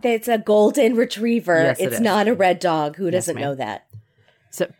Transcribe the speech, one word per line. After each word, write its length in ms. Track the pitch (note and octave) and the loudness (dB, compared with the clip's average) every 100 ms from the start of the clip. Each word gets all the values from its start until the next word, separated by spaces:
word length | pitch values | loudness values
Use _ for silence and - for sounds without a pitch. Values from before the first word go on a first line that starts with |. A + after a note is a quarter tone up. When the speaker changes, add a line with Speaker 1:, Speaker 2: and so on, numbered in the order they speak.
Speaker 1:
It's 240 | B3+ A3+ A#3 | -4 -2 -2
a 120 | A3+ | -2
golden 580 | G#3+ G#3+ G#3+ - A3+ A#3 | 2 4 4 4 2 2
retriever. 680 | A3+ G#3 A#3 A#3 F3+ E3+ | -2 -2 -2 -2 2 2
Speaker 2:
Yes, 180 | E3 - | 2 0
it 40 | |
Speaker 1:
It's 100 | F#3 A3 | -2 0
Speaker 2:
is. 40 | |
Speaker 1:
not 260 | A3+ G3 G#3 | 0 2 0
a 60 | |
red 240 | G#3+ F#3 F3 | 2 2 2
dog. 360 | F3+ D#3+ D3 D#3 | 0 -2 -2 -4
Who 80 | F#3 | -4
Speaker 2:
Yes, 60 | |
Speaker 1:
doesn't 220 | F3+ F3 C3 | -2 -4 -6
Speaker 2:
ma'am. 80 | |
Speaker 1:
know 100 | C#3 C3+ | -6 -6
that? 300 | A2 G2+ - G#2+ - _ _ _ _ | -8 -10 -14 -20 -20 _ _ _ _
Speaker 2:
So 160 | - F3+ | -8 -8